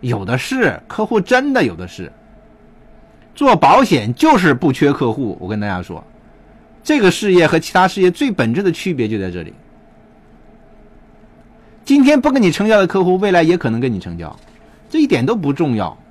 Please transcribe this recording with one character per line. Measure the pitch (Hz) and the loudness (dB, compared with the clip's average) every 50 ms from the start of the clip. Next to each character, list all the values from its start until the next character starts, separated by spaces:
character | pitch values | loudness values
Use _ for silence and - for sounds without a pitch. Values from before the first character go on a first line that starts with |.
有 | - 123 117 110 98 | -4 -4 -6 -4 -4
的 | 90 120 - | -4 -4 -4
是， | - - 262 262 233 156 98 - - | -4 -6 -4 -2 0 -2 -2 -4 -14
客 | - - - 214 | -14 -6 -6 -4
户 | 214 240 220 | -2 -2 -2
真 | - - 254 247 269 294 269 | 0 0 0 0 0 0 -2
的 | 254 180 | 0 -2
有 | 117 87 | -2 -4
的 | 80 90 | -8 -14
是。 | 87 - - 92 73 - - _ _ - - _ - - _ _ - - - - - - - - _ _ _ - _ - | -14 -14 -14 -16 -16 -16 -20 _ _ -20 -20 _ -20 -20 _ _ -20 -20 -20 -20 -20 -20 -20 -20 _ _ _ -20 _ -8
做 | - 285 277 226 | -2 2 2 2
保 | 165 - - 170 240 269 | 4 4 4 6 4 4
险 | - 185 131 104 107 120 | 2 0 0 0 -4 -4
就 | - - 320 302 208 | 0 2 4 4 4
是 | 175 170 135 | 4 2 0
不 | 123 - 156 131 | 2 0 -2 0
缺 | - 151 143 135 | 2 0 0 0
客 | - 135 120 107 | 0 -2 -2 -2
户， | 143 135 110 85 - | -4 -6 -8 -8 -8
我 | - 90 | -8 -8
跟 | 107 107 | -8 -6
大 | 104 | -6
家 | 104 95 90 87 | -6 -6 -8 -8
说， | - 87 76 - _ _ - _ - - _ - _ - - _ _ - _ - | -10 -14 -18 -18 _ _ -20 _ -20 -20 _ -20 _ -20 -20 _ _ -20 _ -4
这 | - 302 294 | -2 0 2
个 | 214 185 | 2 2
事 | 175 - - 208 185 | 2 0 0 2 2
业 | 180 165 | 4 4
和 | 147 170 160 | 4 2 0
其 | 160 - - | -2 0 0
他 | 185 185 185 | 2 2 2
事 | - 202 | 0 2
业 | 185 180 | 0 0
最 | 180 - 294 269 | 0 0 -4 -4
本 | 202 - 131 113 117 | -2 -2 -2 -2 0
质 | 160 202 | 0 0
的 | 190 | -2
区 | 165 - - 190 175 | -2 -2 -4 -6 -4
别 | 131 117 107 | -2 -2 -4
就 | 113 104 | -4 -4
在 | 95 92 | -6 -6
这 | 87 90 82 | -8 -10 -12
里。 | 80 - - - - _ - _ _ _ - _ _ _ _ _ _ - - _ - - - - _ - - - - - - - _ - _ - - _ - - _ - _ _ - - - _ | -14 -18 -20 -20 -20 _ -20 _ _ _ -20 _ _ _ _ _ _ -20 -20 _ -20 -20 -20 -20 _ -20 -20 -20 -20 -20 -20 -20 _ -20 _ -20 -20 _ -20 -20 _ -20 _ _ -20 -20 -20 _
今 | - 277 285 269 | 0 2 4 6
天 | 262 302 285 | 4 4 4
不 | 233 294 | 2 2
跟 | 262 269 | 2 2
你 | 226 175 151 | 2 2 2
成 | - 196 214 | 0 0 2
交 | 220 208 | 4 4
的 | 190 | 2
客 | 165 - 196 185 | 2 0 0 2
户， | 175 180 | 2 0
未 | 185 196 208 185 | 0 0 2 2
来 | 175 165 | 2 4
也 | 160 175 | 2 0
可 | 175 - 127 | 0 0 -4
能 | 113 113 | -4 -2
跟 | 123 135 113 | -2 -4 -4
你 | 95 | -6
成 | 87 90 85 | -8 -10 -12
交， | 85 85 78 76 - - - - _ - - - - _ - | -12 -14 -16 -16 -20 -20 -20 -20 _ -20 -20 -20 -20 _ -6
这 | - 320 | -2 -2
一 | 302 | 0
点 | 262 - 131 117 | 0 0 0 0
都 | 160 233 | -2 -2
不 | 226 160 143 139 | -2 -2 -4 -2
重 | 139 165 151 120 | -2 -2 -2 -2
要。 | 107 98 85 - - - _ | -4 -4 -6 -8 -14 -20 _